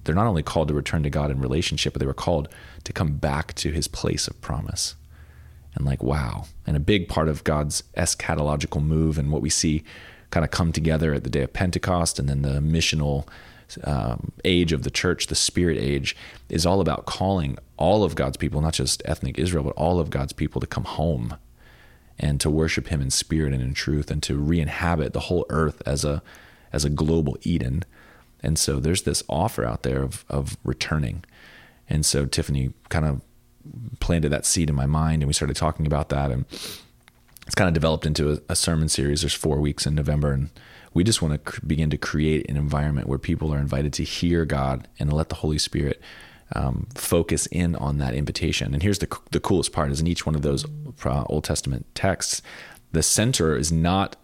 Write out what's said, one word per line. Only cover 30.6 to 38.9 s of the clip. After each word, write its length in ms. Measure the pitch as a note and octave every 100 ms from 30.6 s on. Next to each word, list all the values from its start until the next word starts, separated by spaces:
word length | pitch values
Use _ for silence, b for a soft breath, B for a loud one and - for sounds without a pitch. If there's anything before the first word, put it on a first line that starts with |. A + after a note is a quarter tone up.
returning. 640 | - C2+ - D#2 B1 E2 - B B B B B -
And 160 | D2+
so 220 | D2+ C#2 C#2
Tiffany 480 | - D2+ C#2 C2 - -
kind 160 | D#2+ D#2
of 160 | C#2 - - _ _ D3+ A#2+ A2+ -
planted 280 | - E2+ D2
that 160 | D2
seed 240 | - F#2 D2+
in 80 | C#2+
my 80 |
mind, 380 | C#2 D#2 D#2+ D#2+
and 60 | C#2+
we 40 |
started 240 | D2 C#2+ C2+
talking 300 | D#2 - D2+
about 240 | D2 D2
that, 200 | C#2+ C#2
and 140 | B1+ C2+ B B B B B _ _ _ - -
it's 80 |
kinda 180 | - F#2
developed 320 | D#2 D#2 D2+
into 280 | D#2 D2+ D2+
a, 60 | D2+ -
a 60 | D#2+
sermon 340 | - D#2+ D#2